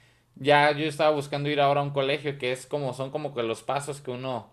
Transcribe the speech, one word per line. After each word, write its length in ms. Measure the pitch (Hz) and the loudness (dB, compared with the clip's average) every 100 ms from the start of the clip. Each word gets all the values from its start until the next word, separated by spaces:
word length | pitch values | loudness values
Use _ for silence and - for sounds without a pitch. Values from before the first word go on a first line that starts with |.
| _ _ _ - | _ _ _ -4
ya 340 | 135 143 147 | 4 6 6
yo 140 | 147 156 | 2 -2
estaba 240 | 147 156 | 2 2
buscando 400 | 147 143 143 143 | 2 -2 -4 -2
ir 100 | 143 | 2
ahora 200 | 139 143 | 4 2
a 40 | |
un 60 | 143 | 0
colegio 480 | 139 135 147 143 139 | -2 0 -2 -4 -4
que 140 | 127 | -2
es 140 | 127 - | -4 -4
como, 280 | 147 135 | -4 -4
son 160 | 120 135 | -4 -6
como 240 | 151 147 | -6 -6
que 80 | 127 | -4
los 200 | 113 110 | -2 -2
pasos 380 | - 139 143 143 | -2 -4 -4 -8
que 120 | - | -8
uno 400 | 123 131 120 104 | -6 -4 -6 -8